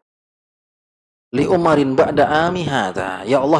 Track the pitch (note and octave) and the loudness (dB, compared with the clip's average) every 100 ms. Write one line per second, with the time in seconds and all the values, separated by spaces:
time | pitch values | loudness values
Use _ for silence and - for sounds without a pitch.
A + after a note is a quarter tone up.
0 | _ _ _ _ _ _ _ _ _ _ | _ _ _ _ _ _ _ _ _ _
1 | _ _ _ B2 D3+ F3+ E3 D3 C3+ C3 | _ _ _ -4 0 2 2 2 2 2
2 | D#3 D3 C#3 D3+ E3+ F3+ D3+ C3+ F#2+ F#2 | 2 2 0 2 0 -2 -4 -2 -4 -4
3 | F#2+ F#2 G2+ C3+ C3+ | -8 -8 -2 0 2